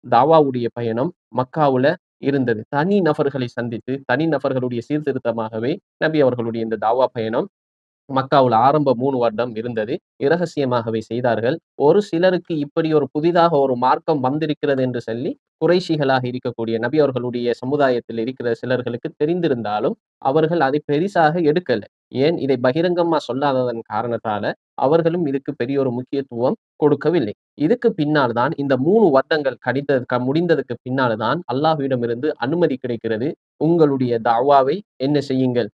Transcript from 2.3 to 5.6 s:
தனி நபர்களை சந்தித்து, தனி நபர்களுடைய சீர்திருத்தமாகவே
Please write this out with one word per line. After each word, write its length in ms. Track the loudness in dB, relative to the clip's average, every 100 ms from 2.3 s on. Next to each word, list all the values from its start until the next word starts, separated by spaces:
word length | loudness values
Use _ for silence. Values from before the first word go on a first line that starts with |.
| -2 -2 -4 -4
தனி 280 | -2 0 2
நபர்களை 480 | 2 0 -2 -2 -6
சந்தித்து, 440 | -6 -8 -8 -8 -8
தனி 200 | -2 -2 0
நபர்களுடைய 540 | 0 -2 -2 -4 -6
சீர்திருத்தமாகவே 920 | -4 -4 -2 -4 -4 -4 -6 -6